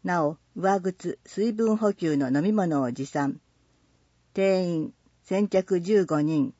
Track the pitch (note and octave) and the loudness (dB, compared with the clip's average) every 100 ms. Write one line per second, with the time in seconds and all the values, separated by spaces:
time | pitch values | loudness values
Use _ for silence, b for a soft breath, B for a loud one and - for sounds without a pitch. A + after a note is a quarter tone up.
0 | F#3 F3 D3 E3 _ - F#3+ G3 F#3 F#3 | -2 0 0 -4 _ -4 0 0 -2 -6
1 | F3 - - - A3 G#3+ A3+ G#3+ G#3+ G3+ | -10 -10 -10 -2 -2 0 0 2 0 0
2 | E3 D3 C3 C#3 F3 G#3+ F3+ D3 B2+ B2+ | 0 0 0 0 2 0 0 0 -2 -4
3 | C3+ D3 C#3 C#3 _ _ _ _ _ _ | -6 -2 -2 -4 _ _ _ _ _ _
4 | _ _ _ - G3 F#3+ F3+ E3 D3+ - | _ _ _ 0 2 2 0 -2 -4 -10
5 | _ _ _ F#3+ G#3 F#3+ F#3 F#3 F3 G#3+ | _ _ _ -2 2 0 0 -2 2 2
6 | F3 D3+ D3+ D#3 C3 | 2 0 2 0 -2